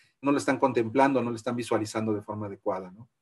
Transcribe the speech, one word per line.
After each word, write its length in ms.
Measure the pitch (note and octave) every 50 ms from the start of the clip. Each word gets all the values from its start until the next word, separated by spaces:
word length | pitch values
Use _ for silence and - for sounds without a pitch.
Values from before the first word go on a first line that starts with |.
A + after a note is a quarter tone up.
| _ _ _ _
no 100 | - C#3
lo 60 | C#3+ C3+
están 200 | - D3 C3+ B2
contemplando, 640 | C#3+ C3 A#2+ B2 A2+ A2+ A2 C3+ C#3 C#3 C#3 B2
no 80 | A#2 A#2+
lo 60 | A#2+
están 200 | A2+ - B2+ A#2
visualizando 580 | A#2+ A2+ - A#2+ G#2+ G#2+ G#2+ - A2+ A2 A2 G#2+
de 80 | G2+
forma 240 | G2+ - G#2 G#2 G#2+
adecuada, 440 | G2+ G2 - _ G#2 F#2+ F#2+ F#2+ F2+
¿no? 180 | F#2 A2 B2 - _ _